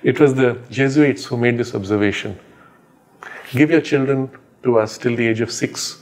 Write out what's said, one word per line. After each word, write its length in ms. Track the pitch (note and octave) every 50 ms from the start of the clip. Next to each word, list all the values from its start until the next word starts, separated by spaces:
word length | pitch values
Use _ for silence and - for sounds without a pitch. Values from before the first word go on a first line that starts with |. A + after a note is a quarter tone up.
| -
It 160 | A#2+ B2+ -
was 160 | D#3 C#3 C3
the 240 | C3 C3 B2 A#2 A2 - -
Jesuits 560 | - B2 C3+ C3+ C3 D3 D3+ C#3+ B2 - -
who 100 | - -
made 220 | A#2+ A#2+ A#2+ A#2+ A#2+
this 160 | A#2+ - -
observation. 640 | G#2+ G2 F#2+ G#2+ G#2 G2+ G2+ G2 - - G2+ F#2+ F#2 - - - - - - _ _ _ _ _ _ _ _ _ _ - - - - - - - B2
"Give 120 | D3 D3+
your 100 | E3+ D#3+
children 480 | C#3+ - - C#3 C3+ C3 C#3 C3 C3 C3 - - _ _ _ _
to 160 | - B2+ A#2+ A2+
us 180 | G#2+ G#2+ - -
till 160 | - B2 A#2+
the 100 | A#2 A#2 A2+
age 140 | A2 G#2+ A#2
of 60 | A2
six 340 | - - - B2 - - - - - -